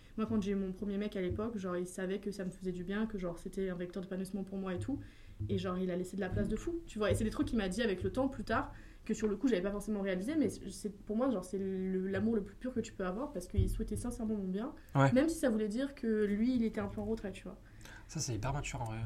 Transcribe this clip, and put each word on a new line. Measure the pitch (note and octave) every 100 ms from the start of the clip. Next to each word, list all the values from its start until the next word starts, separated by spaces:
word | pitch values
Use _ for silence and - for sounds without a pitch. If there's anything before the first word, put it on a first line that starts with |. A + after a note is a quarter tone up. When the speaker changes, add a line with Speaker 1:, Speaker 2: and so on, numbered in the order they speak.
| - -
Speaker 1:
Moi, | A3
quand | A3
j'ai | F#3+
eu | G3
mon | F#3+
premier | F#3 G3+ G3
mec | G#3 G3+
à |
l'époque, | F3+ G3 A3+ A3
genre, | F#3 F3
il | F3+
savait | - F#3 G3
que | G#3
ça | G3 F3+
me |
faisait | - F#3
du | F3
bien, | F3+ G3+ A3+
que, | G#3
genre, | F3 E3+
c'était | F#3+ G3 F#3+
un | F3
vecteur | F3 G3
d'épanouissement | F3+ F#3 F#3 G3+
pour | F#3 G3
moi | F#3+
et | F3+
tout. | G3+ C#4 - - - - -
Et, | G3
genre, | F#3 F3+
il | F#3
a | F3+
laissé | F3+ G3
de |
la | F#3+
place | G#3 G3
de | G#3+
fou, | - E4+ -
tu | G#3+
vois. | G#3
Et | G3+
c'est |
des | G#3+
trucs | B3+ C#4+
qu'il | A3+
m'a | F#3+
dit | F#3
avec | A3+ F#3
le | F#3+
temps, | B3+ C4
plus | -
tard, | - A3 - - - - -
que |
sur | G#3+ G#3+
le | G3+
coup, | C#4
j'avais | F#3+
pas | G3
forcément | G3+ G#3 G#3
réalisé, | G3 F#3 G#3+ D#4+
mais | A3
c'est, | - G3 - G#3 - -
pour | G#3+
moi, | C4+
genre, | G3+
c'est | F3+ G3
le, | G3 F#3+ F#3+ F#3 F#3+
l'amour | F#3+ A3 A3+
le |
plus | F#3+ -
pur | B3+
que | A#3+
tu | A3
peux | - F#3
avoir | F#3+ C#4+
parce | F3+ F3
qu'il | G3+ F#3+
souhaitait | - A3 G#3
sincèrement | A#3+ - A3 G#3+
mon | F#3+
bien, | F#3+ C4+ - - C#3
Speaker 2:
Ouais. | C3+
Speaker 1:
même | B3 D#4+
si | E4
ça | C4+
voulait | G#3+ G#3+
dire | A3+ C#4
que | - A3+ G#3+
lui, | G#3 G#3 A#3+ B3+
il |
était | A3+ A3
un | G3+
peu | G#3
en | G#3
retrait, | A3 G3
tu | F#3
vois. | F#3 - - - - - -
Speaker 2:
Ça, | D#3+
c'est | C3 G#2+
hyper | B2+
mature, | C#3+ - B2+
en | A#2
vrai. | A2